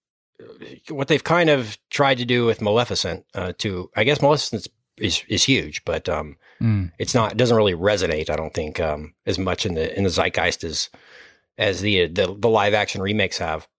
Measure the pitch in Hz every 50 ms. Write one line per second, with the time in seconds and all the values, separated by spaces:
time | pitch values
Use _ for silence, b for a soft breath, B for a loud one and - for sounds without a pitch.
0 | _ _ _ _ _ _ _ - - - - - - - - - _ - 156 135
1 | 139 - 156 135 - - 165 175 170 160 147 135 117 107 104 - _ _ - -
2 | 143 139 135 120 123 120 123 123 120 113 107 - 107 104 104 117 120 - 98 -
3 | - 90 82 - - _ - 98 92 90 87 - - 107 95 90 82 - _ 104
4 | 107 135 147 127 143 139 156 139 - - - 101 - - - _ _ _ _ -
5 | - 92 87 - - - 107 90 - - 131 101 80 78 - - - - 78 80
6 | - 90 80 76 76 76 73 b b b b b 120 113 107 101 92 85 - -
7 | 101 - - 120 110 101 98 110 127 117 113 113 104 98 90 80 92 104 107 90
8 | 92 82 78 78 78 - 80 76 80 78 - 87 78 76 - - 82 78 73 73
9 | 76 76 - _ _ - 95 92 95 92 87 - - 101 85 80 78 - - 101
10 | 98 92 82 87 82 87 - 92 85 87 - - - 82 76 - - - B B
11 | B B B B B B B B B B _ - 107 104 92 85 98 107 101 92
12 | 87 80 82 101 95 87 98 101 101 - - 104 101 104 104 104 101 - - 98
13 | 95 101 104 107 98 90 - - 87 80 78 80 - _ _